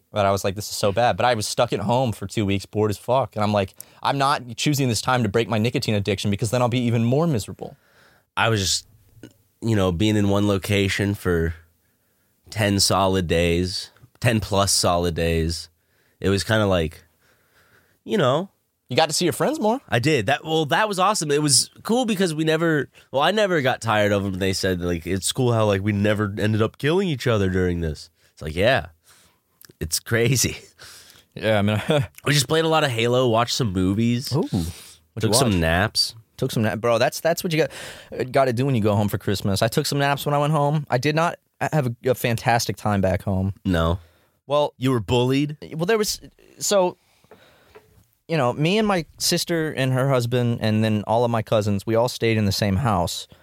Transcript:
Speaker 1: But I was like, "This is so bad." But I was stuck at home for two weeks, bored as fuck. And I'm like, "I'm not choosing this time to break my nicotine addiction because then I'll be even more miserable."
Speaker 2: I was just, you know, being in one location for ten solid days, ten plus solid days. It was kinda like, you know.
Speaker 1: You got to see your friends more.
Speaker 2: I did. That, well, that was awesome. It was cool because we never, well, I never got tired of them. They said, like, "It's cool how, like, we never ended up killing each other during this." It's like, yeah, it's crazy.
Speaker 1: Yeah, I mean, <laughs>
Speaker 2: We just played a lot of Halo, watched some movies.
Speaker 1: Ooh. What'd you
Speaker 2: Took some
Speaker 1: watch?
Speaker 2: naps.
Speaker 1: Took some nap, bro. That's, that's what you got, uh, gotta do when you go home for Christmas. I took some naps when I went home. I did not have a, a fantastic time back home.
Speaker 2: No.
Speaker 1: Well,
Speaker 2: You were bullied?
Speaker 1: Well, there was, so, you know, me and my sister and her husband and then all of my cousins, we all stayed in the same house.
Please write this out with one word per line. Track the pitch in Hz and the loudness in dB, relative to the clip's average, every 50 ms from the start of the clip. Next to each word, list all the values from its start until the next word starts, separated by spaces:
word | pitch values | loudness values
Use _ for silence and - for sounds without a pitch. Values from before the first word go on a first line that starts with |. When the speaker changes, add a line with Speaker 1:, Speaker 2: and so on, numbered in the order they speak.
| _ _ | _ _
Speaker 1:
But | - 107 98 | -2 0 2
I | 98 | 2
was | 98 95 - | 2 0 -2
like, | 101 95 | -4 -4
"This | 107 - - | -6 -8 -10
is | - | -4
so | - - 101 | -2 -2 0
bad." | 90 113 120 117 95 | 2 2 2 0 2
But | 87 113 | 2 2
I | 127 123 | 2 2
was | 107 101 | 0 -2
stuck | - - - 123 - 139 | -2 -2 -2 0 0 -2
at | 104 | -2
home | - - 120 127 135 117 | -2 0 0 0 0 -2
for | 107 - 104 | -4 -6 -10
two | - - 117 104 | -6 -4 -2 0
weeks, | 98 98 98 - | 0 0 -2 -4
bored | - - 104 107 107 | -4 -2 0 0 0
as | 98 - | -2 -4
fuck. | - - 123 135 117 - - | -4 -2 0 0 -2 -2 -4
And | 110 104 | -4 -2
I'm | 104 | 0
like, | 104 104 98 98 - - - - - - - | 0 0 0 -2 -6 -14 -20 -20 -14 -6 -4
"I'm | 117 135 139 | -2 0 0
not | 139 139 147 - 123 123 110 | 0 0 0 -2 -4 -8 -8
choosing | - - 147 147 131 139 123 | -4 -2 0 0 2 0 0
this | 107 - | 0 0
time | - 127 127 123 113 | 0 0 0 2 2
to | 98 | 2
break | 95 117 117 90 | 0 0 0 0
my | 117 | 0
nicotine | 107 110 120 - 139 - - 107 | 0 0 0 -2 -2 -2 -2 -2
addiction | 101 98 107 98 - - 104 | 0 0 -2 -2 -2 -2 -2
because | 101 - 120 101 | -2 -2 -2 -2
then | 127 123 | 0 0
I'll | 123 120 | 0 0
be | 123 127 | 0 0
even | 120 117 117 117 113 | 0 0 0 0 2
more | 117 131 147 170 | 2 2 2 2
miserable." | 170 139 101 - - - - - - 143 - _ _ _ _ _ _ _ _ _ _ _ | 0 0 -2 -4 -8 -12 -14 -16 -16 -16 -20 _ _ _ _ _ _ _ _ _ _ _
Speaker 2:
I | - 104 117 | 0 0 2
was | 113 101 | 2 2
just, | 95 82 - - - - - _ _ _ _ - - - _ _ _ _ _ _ | 0 0 -2 -4 -6 -12 -20 _ _ _ _ -20 -20 -20 _ _ _ _ _ _
you | - 113 110 | -2 0 2
know, | 101 92 92 | 2 2 2
being | 87 80 107 107 107 | 2 2 2 2 2
in | 107 101 101 | 2 2 2
one | 98 101 104 | 2 2 2
location | 104 98 95 - - 104 101 98 95 - - 101 101 101 | 2 0 0 0 0 0 0 0 0 0 -2 -2 -2 -2
for | - - 92 87 82 82 82 80 - - _ _ _ _ _ _ _ _ _ _ _ _ _ _ _ _ - | -2 -2 -2 0 0 0 -2 -4 -8 -14 _ _ _ _ _ _ _ _ _ _ _ _ _ _ _ _ -8
ten | - 113 107 101 101 98 | -4 -2 0 0 2 2
solid | - - 98 92 98 95 95 95 87 | 2 2 2 2 2 2 2 0 0
days, | 80 85 85 87 87 85 87 90 90 95 - - - _ _ - - _ _ | 2 2 2 2 2 2 0 0 -2 -4 -8 -10 -12 _ _ -20 -20 _ _
ten | - 123 113 107 | -2 0 0 0
plus | 95 - 101 98 98 98 | -2 0 0 0 2 2
solid | - - - 95 87 87 87 87 80 | 2 0 2 2 0 0 0 -2 -2
days. | 85 82 82 82 82 80 82 82 - - - _ _ _ _ _ _ _ _ _ - | -2 0 0 0 0 0 -2 -4 -6 -10 -14 _ _ _ _ _ _ _ _ _ -4
It | - 95 | -2 0
was | 98 95 - | 0 0 0
kinda | - 110 110 104 | 0 0 2 2
like, | 98 92 87 80 78 - - - _ _ _ _ _ _ _ _ _ _ _ _ _ _ _ _ _ _ _ - | 2 2 0 0 -2 -6 -12 -20 _ _ _ _ _ _ _ _ _ _ _ _ _ _ _ _ _ _ _ -8
you | - 220 208 | -4 -2 0
know. | 143 123 135 160 196 - _ _ _ _ _ _ _ - | 2 2 2 0 -2 -6 _ _ _ _ _ _ _ -2
Speaker 1:
You | 131 | 0
got | 151 160 | 2 2
to | 151 156 | 2 0
see | - 175 | 0 0
your | 156 | 0
friends | 139 - 160 233 311 | 0 0 0 0 0
more. | 311 220 214 226 - - | 0 0 0 0 -2 -2
Speaker 2:
I | - - 120 | -2 -2 0
did. | 117 156 156 123 98 | 2 2 2 2 0
That, | 117 143 151 - | 0 -2 -2 -2
well, | 160 160 160 156 | -2 -2 -2 0
that | 131 170 190 220 214 | 0 0 0 0 0
was | 196 180 | 0 0
awesome. | 185 190 165 - 170 147 | 0 0 0 0 -2 0
It | 143 151 | 0 2
was | 151 147 127 - - - - - - | 2 4 2 2 2 -2 -8 -10 -4
cool | - 226 254 254 | -2 0 0 0
because | 214 214 170 190 170 151 | 0 0 0 0 0 0
we | 156 160 | -2 0
never, | 156 156 160 170 165 156 143 - - _ - - _ - | 0 0 2 2 2 0 0 -2 -4 _ -20 -14 _ -2
well, | 131 | 0
I | 147 175 | 0 2
never | 202 220 208 190 180 156 | 2 2 2 2 0 0
got | 123 131 113 - | 0 0 -2 0
tired | - 113 107 107 104 101 | 0 0 2 2 4 2
of | 104 101 98 | 2 0 0
them. | 101 92 | -2 -2
They | 90 98 95 | -2 0 0
said, | 92 - - 95 92 87 | 0 0 -2 -2 -2 -2
like, | 87 87 87 82 - | -2 -2 -4 -4 -4
"It's | 85 95 98 - - | -4 -4 -4 -4 -4
cool | - - 127 120 117 | -2 0 0 2 2
how, | 113 107 | 2 2
like, | 104 98 95 | 2 2 0
we | 98 107 104 | 0 0 0
never | 98 104 107 107 104 107 98 104 | 2 2 2 2 0 -2 -2 -2
ended | 107 101 107 110 104 | -2 0 0 2 2
up | 110 107 - | 0 -2 -2
killing | - 139 147 165 196 208 | -4 -2 -2 0 0 0
each | 175 143 120 - | -2 -4 -2 -2
other | 127 113 104 98 92 | 0 0 2 0 0
during | 92 92 90 90 87 85 | 0 0 0 0 0 -2
this." | 82 78 71 - - - _ _ _ _ _ | -4 -4 -6 -8 -12 -20 _ _ _ _ _
It's | - | -14
like, | - 80 76 | -12 -6 -2
yeah, | 85 101 123 135 104 80 - - _ _ _ _ _ _ _ _ _ _ _ _ _ - - _ - | 0 2 2 2 0 -2 -6 -14 _ _ _ _ _ _ _ _ _ _ _ _ _ -20 -20 _ -12
it's | 80 80 - - | -8 -6 -6 -6
crazy. | - - 117 113 117 120 131 120 - 76 - - - - _ - - - - - - - - - _ _ - | -4 -2 0 2 2 2 2 0 0 -2 -4 -8 -16 -20 _ -20 -20 -20 -20 -20 -20 -20 -20 -20 _ _ -10
Speaker 1:
Yeah, | - 92 107 110 101 | -4 0 2 2 2
I | |
mean, | 98 104 107 101 - | 2 2 0 0 0
<laughs> | - 156 143 120 - - - - | 0 0 0 0 -2 -8 -6 -2
Speaker 2:
We | 143 147 | 0 2
just | 147 120 131 | 2 2 2
played | 156 165 165 | 0 0 2
a | |
lot | 160 160 156 151 | 2 2 2 2
of | 139 | 0
Halo, | 117 113 113 120 123 127 131 120 | 0 0 0 2 2 2 2 4
watched | 110 113 120 - - | 2 2 2 0 0
some | - 127 101 | -2 -2 -2
movies. | 90 95 92 95 101 110 117 117 120 120 135 - 123 | 0 0 0 2 2 2 0 0 0 -2 -2 -2 -2
Speaker 1:
Ooh. | 156 | -2
What'd | - - - 95 80 82 - - - - - - _ _ _ | 0 0 -2 -2 -2 -4 -8 -12 -18 -20 -20 -20 _ _ _
you | 110 | -4
Speaker 2:
Took | 110 107 104 | 0 2 2
some | 127 139 113 | 2 2 2
Speaker 1:
watch? | 98 85 | 2 2
Speaker 2:
naps. | 82 80 82 90 104 - - - - - - - - _ _ | 2 2 2 2 0 0 0 -2 -4 -4 -6 -14 -20 _ _
Speaker 1:
Took | - 135 135 | -6 -6 -4
some | - 123 107 | -2 -2 -2
nap, | 107 - 107 | -2 -2 -2
bro. | 110 117 117 | 0 0 2
That's, | 110 127 156 - - | 2 0 0 -2 -2
that's | - 160 170 - - | -2 -2 -2 -2 -4
what | 180 160 | -2 0
you | 156 | 0
got, | 147 - - - - - - - - - | 0 -2 -4 -10 -16 -16 -18 -18 -18 -10
uh, | - - 123 | -8 -6 -6
gotta | 127 123 135 135 131 | 0 0 2 2 2
do | 117 120 135 | 2 0 0
when | 143 131 | 0 2
you | 110 | 2
go | 101 107 101 | 2 2 2
home | 110 104 | 2 2
for | 101 - | 0 -2
Christmas. | 95 - 110 98 - - 104 95 - | -2 -2 -2 -2 0 0 0 0 2
I | 113 113 | 0 0
took | - 156 147 | 0 0 -2
some | - - 143 | 0 0 0
naps | 139 143 143 - - | 0 0 0 -2 -2
when | 151 143 | -2 0
I | |
went | 143 147 147 | 0 2 2
home. | 160 147 143 143 151 156 139 - | 2 2 2 0 0 -2 -2 -2
I | 123 | -2
did | 127 131 147 147 | -2 0 0 0
not | 160 165 170 - - _ _ _ - | 0 0 0 -2 -6 _ _ _ -8
have | 135 139 156 156 127 | -4 -2 0 0 0
a, | 123 117 - - 127 | -2 -4 -2 -2 -2
a | 120 | 0
fantastic | - - 123 113 - - 127 117 117 - - 98 | 0 0 -2 -2 0 2 2 2 2 0 -2 -6
time | - - 107 104 98 | -4 -2 0 0 2
back | 95 92 90 90 - | 2 2 0 0 -2
home. | 104 95 92 95 98 92 - - | -2 -2 0 -2 -2 -4 -4 -2
Speaker 2:
No. | 95 90 82 82 82 90 98 - - _ _ _ _ _ _ _ | 0 2 2 2 2 0 -2 -6 -12 _ _ _ _ _ _ _
Speaker 1:
Well, | - 143 147 147 - - | -2 0 0 0 -2 -4
Speaker 2:
You | - 123 131 | -2 -2 0
were | 131 117 | 0 0
bullied? | 92 - 127 123 123 127 135 139 147 147 151 - - - 143 | 0 0 2 2 2 2 2 0 0 -2 -6 -10 -14 -12 -8
Speaker 1:
Well, | 160 170 | -4 -2
there | 190 226 | 0 0
was, | 214 208 - - - 143 135 - _ _ - - | 0 0 -2 -6 -8 -12 -20 -20 _ _ -20 -14
so, | - 139 - 208 196 180 180 - - _ _ _ _ _ _ - - _ _ _ _ _ _ - - - _ _ - _ _ _ _ _ | -8 -2 0 2 2 2 0 -2 -8 _ _ _ _ _ _ -20 -20 _ _ _ _ _ _ -20 -20 -20 _ _ -20 _ _ _ _ _
you | - 165 | -4 0
know, | 156 123 123 - | 0 0 0 0
me | - 151 170 202 | 0 0 0 2
and | 220 220 | 2 0
my | 208 196 175 147 - - | 0 0 -2 -4 -6 -8
sister | - - - 175 165 - - 170 165 156 151 - | -6 -2 -2 -2 -2 -2 -2 -2 -2 -2 -2 -2
and | - 135 131 127 | -2 0 0 0
her | 127 135 139 | 0 2 2
husband | 135 127 117 117 127 123 120 117 117 - | 2 0 0 0 0 0 0 0 0 0
and | - 110 107 107 110 | 0 0 2 2 2
then | 110 107 104 98 | 2 0 0 0
all | - 110 120 123 | 0 0 2 2
of | 117 | 2
my | 117 110 | 0 -2
cousins, | - - 120 107 101 104 101 95 - | 0 0 0 2 2 2 0 -2 0
we | 113 113 | 2 2
all | 113 120 | 2 2
stayed | 123 - - 117 113 110 | 2 0 0 0 2 2
in | 110 104 | 2 2
the | 98 | 0
same | 92 - 110 101 95 | 0 0 0 0 0
house. | 95 143 113 101 87 85 85 - - - - - - | 0 0 2 2 0 0 -2 -4 -8 -12 -14 -20 -20